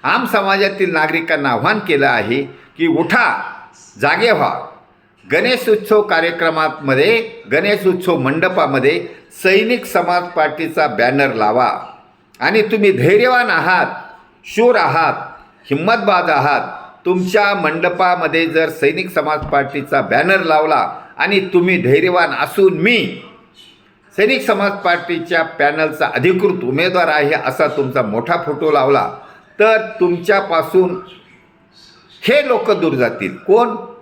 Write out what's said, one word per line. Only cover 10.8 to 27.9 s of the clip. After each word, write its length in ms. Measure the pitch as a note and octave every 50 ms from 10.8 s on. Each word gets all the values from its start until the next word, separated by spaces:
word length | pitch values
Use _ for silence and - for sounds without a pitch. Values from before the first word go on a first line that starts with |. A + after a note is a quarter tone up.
| D#3
बॅनर 460 | C#3+ - G2+ A#2 B2 C3+ C#3 C#3 C3 A#2
लावा. 360 | A2 G#2+ G#2 A2 B2 B2+ G#2+ - - - - - - - _ _ _ _ _ _ _
आणि 220 | B2 D3+ G3 A3
तुम्ही 300 | G#3 G#3 A3+ G#3+ G#3 G3
धैर्यवान 580 | F#3+ A#2+ B2+ D#3+ F#3+ G#3+ A#3+ B3+ B3+ B3 A#3+ A3
आहात, 360 | F3+ D#3+ D3+ F3 F#3 F3 C#3+ - - - - - - - - _ _ _ _
शूर 300 | - - G#3+ A3+ A#3+ A#3
आहात, 380 | G#3 E3+ C#3+ C3+ E3 D#3+ D3 - - - - - - - _ _ _ _
हिम्मतबाज 640 | - C#3 D3 E3 G3+ A#3 A#3 G3 G#3 G3 F3+ E3+ E3
आहात, 320 | D3+ C#3 C3 D3 C#3+ B2 - - - - - - - - _
तुमच्या 480 | F3 F#3 F#3 F3+ F3+ - G#3+ G#3 G3+ G3+
मंडपामध्ये 920 | F#3+ F3 D3+ D#3 D#3+ F3 F3 F3 F3+ F#3 F3+ F3+ F3 E3 D#3 D3+ E3 E3
जर 220 | E3 D3+ D#3+ D#3+ D3+
सैनिक 400 | - - C#3+ C#3+ D#3+ E3 F3+ F#3
समाज 360 | - E3 C#3+ D3+ D3+ D3+ D3
पार्टीचा 560 | - - C#3 C#3 C3+ - C#3+ C#3 - - C#3
बॅनर 420 | A#2 - G#2+ B2+ D#3 F3+ G3 F#3+ E3+
लावला 500 | D#3+ D#3 D3+ D#3 D#3 D3+ B2+ G2+ - - - - - -
आणि 220 | - D3+ F3+ G3+ F#3+
तुम्ही 420 | F#3+ F#3 - F3 F3 F#3 F#3 D3
धैर्यवान 500 | A2 B2 C3+ D#3 E3 F#3 F3 F3+ E3+ D#3
असून 420 | C3 A#2 C#3+ C#3 - - G3 F#3 F#3
मी 480 | D3+ E3 A3 A#3+ G#3+ E3+ - - - - - - - - _ _ _ - - _ _ _ _ _ _ _ _ _
सैनिक 280 | - G3+ A3+ C4+ - -
समाज 240 | - G#3+ G3 G3+ G3
पार्टीच्या 720 | G3 - - F3+ F3 E3+ - - F3 E3 E3 - F3+ E3 D#3+
पॅनलचा 680 | - - - D3 D3 D3 D#3 D#3 D3+ D3+ - D#3 A#2+ -
अधिकृत 480 | B2+ B2+ F3 F#3 F#3 G3 G3 F#3 F3+ A#2+
उमेदवार 440 | A#2+ C3+ D3 E3+ F3+ F3+ F3+ E3+
आहे 260 | D#3 D3+ D3+ C#3+ C#3+ D#3 - B2
असा 220 | B2+ B2+ - D#3+
तुमचा 340 | D3 D3 C#3+ C#3 C3